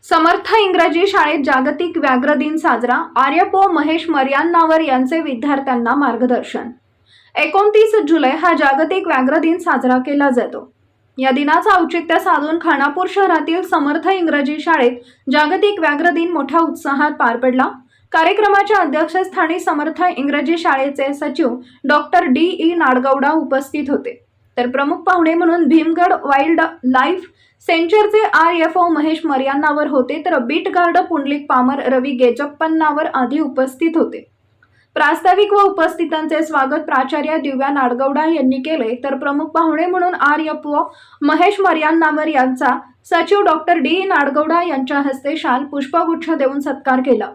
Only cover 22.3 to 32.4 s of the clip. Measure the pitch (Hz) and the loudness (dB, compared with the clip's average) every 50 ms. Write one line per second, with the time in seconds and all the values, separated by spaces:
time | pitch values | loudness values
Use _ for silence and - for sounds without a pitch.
22.3 | 254 302 330 359 359 - 320 330 349 339 302 269 254 254 254 269 269 277 269 285 | 2 2 2 0 0 0 0 0 2 2 2 2 2 2 2 2 0 2 2 2
23.3 | 311 320 285 254 269 262 277 - - 294 285 - 285 - - - - - _ _ | 2 0 0 0 -2 -2 -2 -4 -6 -6 -4 -2 -4 -4 -4 -6 -12 -12 _ _
24.3 | _ _ _ _ _ - 240 247 254 277 277 285 349 359 - 392 370 359 330 320 | _ _ _ _ _ -4 -4 -2 0 -2 0 0 -2 -2 0 0 2 2 2 2
25.3 | 330 339 359 339 339 349 330 254 320 320 311 330 330 330 349 370 - - - 277 | 2 2 2 2 2 2 2 4 4 4 4 2 0 2 2 2 2 0 0 0
26.3 | 277 277 294 320 330 320 330 320 - - - 254 262 262 262 302 359 359 - - | 2 2 2 2 2 2 0 -2 -4 -4 -2 0 2 2 2 2 0 -4 -6 -14
27.3 | _ _ _ _ _ _ _ - 349 330 339 339 381 427 415 415 415 427 440 - | _ _ _ _ _ _ _ -2 0 0 2 2 4 4 4 4 4 2 2 4
28.3 | - 294 320 339 359 339 320 330 330 370 349 349 320 294 294 311 320 311 330 311 | 2 4 4 4 2 2 0 0 2 2 2 2 2 0 0 0 -2 -2 -2 -2
29.3 | 277 262 262 269 277 285 302 302 294 294 302 294 285 269 247 254 285 320 302 359 | -2 0 0 -2 -2 0 0 0 0 0 -2 0 0 0 0 0 -4 -4 -2 -2
30.3 | 339 277 240 233 277 339 - 370 - 359 349 339 320 349 370 349 349 294 277 277 | -2 0 -2 -2 -2 -2 -2 -2 0 0 0 2 2 0 0 0 -2 -4 -2 -2
31.3 | 285 285 285 - 285 254 254 254 277 277 - 247 254 254 247 285 285 240 254 247 | -4 -6 -2 -2 0 2 2 0 -2 -2 -2 0 0 0 0 -2 -2 2 2 2
32.3 | 226 - | 2 0